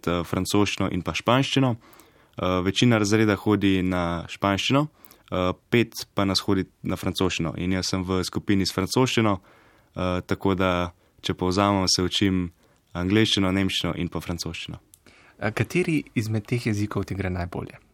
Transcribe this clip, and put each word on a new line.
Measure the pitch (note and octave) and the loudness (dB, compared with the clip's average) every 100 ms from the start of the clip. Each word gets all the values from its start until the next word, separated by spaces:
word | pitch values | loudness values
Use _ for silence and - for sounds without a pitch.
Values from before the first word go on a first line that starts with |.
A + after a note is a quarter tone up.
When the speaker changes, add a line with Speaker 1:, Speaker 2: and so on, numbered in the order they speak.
| - | -2
Speaker 1:
eh, | F2 | -2
francoščino | E2+ F#2 F#2 G2+ G2+ - F#2+ | -2 -4 0 2 2 0 -2
in | F2+ | -2
pa | E2+ | -4
španščino. | - - B2 C#3 - C3 A2 | -2 2 2 2 2 0 0
Eh, | - - - _ _ - F2+ F#2 | -8 -20 -20 _ _ -4 0 0
večina | F#2 F#2+ B2 A2+ | 0 2 4 4
razreda | G2+ A2 A2 G2 | 4 4 4 2
hodi | - G#2 G2 F#2+ | 2 2 4 2
na | F#2 F2+ F2 E2+ E2+ | 2 0 -2 -4 -8
španščino, | - G2 F#2+ - C3+ D3+ - - - _ | -2 0 0 2 0 0 -6 -20 -20 _
eh, | F2+ F2+ F#2 _ | -2 -2 -2 _
pet | A#2+ A2 - - | 2 2 -2 -8
pa | - | -2
nas | G2 F#2 | 0 0
hodi | - G2 F2+ _ | 0 0 -2 _
na | - F#2 | -6 -4
francoščino. | F#2+ F2+ F#2 - E2 C#2+ | -4 -2 -2 0 -4 -4
In | F2+ | -2
jaz | F#2+ F2+ | -2 -2
sem | F#2+ | -4
v | F2+ F#2 | -2 -2
skupini | F2+ - - G2 F#2 | -2 -4 0 2 2
s | |
francoščino, | - F#2+ - B2+ - A2 G2 - - _ _ _ - | 0 0 2 2 2 0 0 -6 -20 _ _ _ -6
eh, | F2+ F2+ F2 | -4 -4 -4
tako | F#2 G2 | -2 0
da, | F#2 F#2+ F2+ F2 - _ _ | 2 2 0 -2 -8 _ _
če | - | -8
povzamem, | F2+ F2+ F2+ G2+ G2+ F#2 - | -2 0 2 2 2 2 0
se | |
učim | F2+ - G2+ F#2+ F2 - _ _ _ | 0 0 0 0 -4 -10 _ _ _
angleščino, | F2 F2+ G#2+ A2 - F#2+ | -6 2 4 4 2 2
nemščino | F#2+ F#2+ - F#2 D#2 | 2 0 -2 -4 -4
in | E2+ | -6
pa | F2 | -6
francoščino. | - F2 - E2+ - E2 - - - - - _ | -8 -8 -8 -10 -12 -14 -18 -20 -20 -20 -20 _
Speaker 2:
A | A2 | -6
kateri | G#2+ A2 E3+ F3+ D#3 - | -2 -2 0 0 -2 -2
izmed | - A2 A2 - | -4 -2 -4 -2
teh | A#2+ A#2 | -4 -2
jezikov | G#2 G#2 - | -2 -2 -4
ti | G2 | -4
gre | F#2+ F#2+ | -4 -4
najbolje? | F2+ F2 - - - _ | -4 -6 -6 -10 -14 _